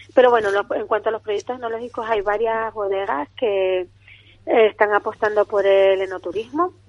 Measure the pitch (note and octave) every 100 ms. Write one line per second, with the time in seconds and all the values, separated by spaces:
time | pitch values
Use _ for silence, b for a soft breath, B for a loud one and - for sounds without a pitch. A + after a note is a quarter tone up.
0 | B - B3 A#3+ G#3 G3+ G3+ - G#3 G#3+
1 | G#3+ A3 - G3+ - B3 A#3 A3+ A#3+ B3
2 | A3 A3 G3 G#3 A3+ A3 A3 G#3+ G3 G3
3 | G3 C4+ D4 - A#3 G3 F#3 F#3 F3+ b
4 | b b b b - A#3+ A3 - G#3 G#3
5 | G#3+ G#3 G#3+ G#3 G3+ G#3 G3 G3 G3 F#3+
6 | F#3+ F#3 F3+ F3+ A3+ C#4+ F#4 -